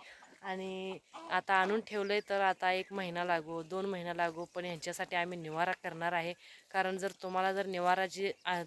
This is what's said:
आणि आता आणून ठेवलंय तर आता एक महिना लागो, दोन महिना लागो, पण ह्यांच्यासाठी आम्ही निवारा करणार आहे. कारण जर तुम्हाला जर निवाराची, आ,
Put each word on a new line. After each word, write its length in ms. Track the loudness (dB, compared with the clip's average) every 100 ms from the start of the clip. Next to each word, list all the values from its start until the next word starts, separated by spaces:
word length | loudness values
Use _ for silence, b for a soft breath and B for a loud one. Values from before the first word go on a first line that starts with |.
| B B B B
आणि 560 | -6 -6 -4 -6 -6 -8 -12 -14 -2
आता 220 | 0 4
आणून 280 | 6 6 2 0
ठेवलंय 320 | -2 2 2 2
तर 120 | 2
आता 300 | 4 4 2
एक 220 | 0 0
महिना 300 | -4 -4 -2
लागो, 400 | 2 0 0 -6
दोन 220 | -4 -2 -2
महिना 280 | -2 -2
लागो, 320 | 0 0 0 -6 -6
पण 100 | -4
ह्यांच्यासाठी 500 | -4 -4 -4 -2 0
आम्ही 220 | 0 -2
निवारा 340 | -4 0 0
करणार 420 | 0 -4 -4 0
आहे. 200 | 0 -2 -6 B B B
कारण 260 | 0 0 0
जर 140 | -2 -4
तुम्हाला 300 | -4 0 2
जर 120 | 2 0
निवाराची, 640 | 0 4 4 2 -2 -4 -2 -2
आ, 180 | -2